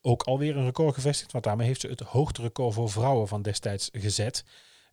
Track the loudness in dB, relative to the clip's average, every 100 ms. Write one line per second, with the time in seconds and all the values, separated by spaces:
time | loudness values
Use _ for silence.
0 | 4 2 2 0 0 0 -2 2 2 2
1 | 0 -2 -4 -4 0 2 0 0 -4 -8
2 | -2 0 0 -2 -6 0 0 2 0 2
3 | 2 4 2 -2 -2 -2 -4 -4 -6 -4
4 | -2 0 -2 -4 -10 -20 -20 -20 _